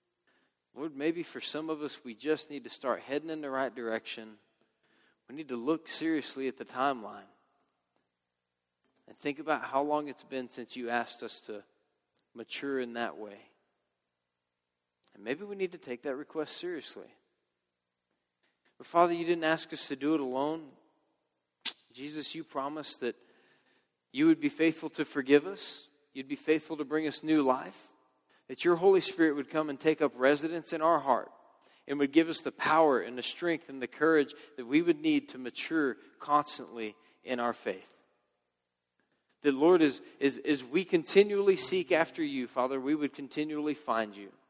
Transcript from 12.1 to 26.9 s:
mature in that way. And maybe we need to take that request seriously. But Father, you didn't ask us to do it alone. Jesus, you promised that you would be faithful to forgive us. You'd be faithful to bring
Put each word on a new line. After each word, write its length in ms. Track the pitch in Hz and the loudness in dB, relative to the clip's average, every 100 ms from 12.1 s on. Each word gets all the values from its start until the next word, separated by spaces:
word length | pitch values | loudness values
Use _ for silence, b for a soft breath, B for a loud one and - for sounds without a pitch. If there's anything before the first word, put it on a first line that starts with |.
| _ _ | _ _
mature 460 | 117 113 - 139 135 | -16 -10 -8 -4 -4
in 140 | 123 | -4
that 240 | 117 113 78 | -4 -6 -6
way. 200 | 104 101 - _ _ _ _ _ _ _ _ _ _ _ _ _ _ _ _ - | -14 -16 -20 _ _ _ _ _ _ _ _ _ _ _ _ _ _ _ _ -14
And 80 | |
maybe 220 | 104 147 202 | -8 -8 -8
we 100 | 196 | -6
need 160 | 185 | -8
to 60 | 175 | -8
take 260 | 139 123 | -12 -10
that 120 | 147 131 | -8 -8
request 420 | 147 156 147 - | -8 -8 -6 -6
seriously. 500 | 175 165 - - - _ _ _ _ _ _ _ _ _ _ _ _ _ _ _ _ _ | -6 -8 -10 -14 -16 _ _ _ _ _ _ _ _ _ _ _ _ _ _ _ _ _
But 100 | - | -2
Father, 260 | 170 175 | 4 4
you 120 | 170 165 | 4 0
didn't 200 | 170 160 | 0 2
ask 260 | 160 - | 0 -2
us 140 | 156 - | -6 -6
to 80 | 139 | -4
do 180 | 143 | 0
it 60 | 156 | 0
alone. 440 | 131 131 147 160 147 - _ _ _ _ _ _ _ _ - - _ | 0 -2 -2 -4 -10 -20 _ _ _ _ _ _ _ _ -6 -6 _
Jesus, 420 | - 147 151 139 160 | -14 -12 -10 -10 -10
you 80 | |
promised 560 | 156 143 139 156 139 - | -10 -8 -8 -8 -10 -6
that 160 | 120 - _ b b b b b b _ _ | -6 -8 _ b b b b b b _ _
you 160 | 127 160 | 2 4
would 140 | 156 | 4
be 80 | 143 | 2
faithful 400 | 139 160 156 151 | 2 0 0 -6
to 140 | - 147 | -6 -4
forgive 420 | 147 131 143 175 | -2 6 6 6
us. 400 | 196 - - - _ _ | -6 -8 -8 -14 _ _
You'd 140 | 139 135 | -14 -10
be 80 | 139 | -6
faithful 420 | - 156 - 156 | 0 0 0 -8
to 80 | |
bring 220 | 135 | -4